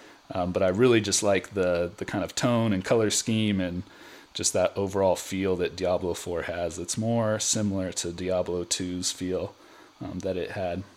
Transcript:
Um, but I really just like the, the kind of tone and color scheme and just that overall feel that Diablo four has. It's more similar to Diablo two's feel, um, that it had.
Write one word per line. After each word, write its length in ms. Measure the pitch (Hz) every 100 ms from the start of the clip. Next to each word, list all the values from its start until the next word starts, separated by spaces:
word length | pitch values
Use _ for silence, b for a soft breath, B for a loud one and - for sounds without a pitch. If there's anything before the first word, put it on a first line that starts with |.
| B B B
Um, 180 | - 90
but 120 | 92
I 60 | 95
really 340 | 92 127 117
just 200 | 101 95
like 300 | 104 98 -
the, 400 | 101 90 87 87 -
the 80 | 95
kind 180 | 104
of 100 | 85
tone 380 | - 123 120 113
and 100 | 95
color 280 | - 117 107
scheme 500 | - - 110 107 98
and 220 | 90 87 - B B B B
just 220 | - -
that 180 | 98 90
overall 420 | - 98 98 95 87
feel 380 | - 95 95 90
that 200 | 85 90
Diablo 380 | 90 90 87
four 280 | 85 - 85
has. 360 | 78 87 87 82
It's 180 | 87 -
more 420 | 113 117 110 107
similar 540 | - 113 104 98 92
to 180 | - 87
Diablo 540 | 85 92 92 90 87
two's 480 | 87 - 92 90 90
feel, 420 | - 92 90 90 - B B B B
um, 180 | 92 92
that 180 | 92 90
it 140 | 82
had. 300 | 104 90 87 98